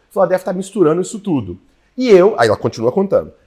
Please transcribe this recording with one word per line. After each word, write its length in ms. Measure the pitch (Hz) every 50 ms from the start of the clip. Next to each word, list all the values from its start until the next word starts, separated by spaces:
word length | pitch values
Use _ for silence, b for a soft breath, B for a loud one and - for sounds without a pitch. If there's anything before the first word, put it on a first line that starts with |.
| b b
Falou, 140 | b 202 190
"Ela 40 | -
deve 140 | 185 180 185
estar 100 | 208 185
misturando 480 | 180 190 190 - 226 180 147 160 175
isso 180 | 185 185 - 214
tudo." 400 | 190 202 170 135 113 90 90 - _ _ _ _ _ _ _
E 140 | - 254 254
eu, 240 | 208 180 175 208 220
aí 100 | - 120
ela 100 | 113 101
continua 360 | - - 123 - - 110 113 -
contando, 400 | - 196 196 - 104 80 76 - _ _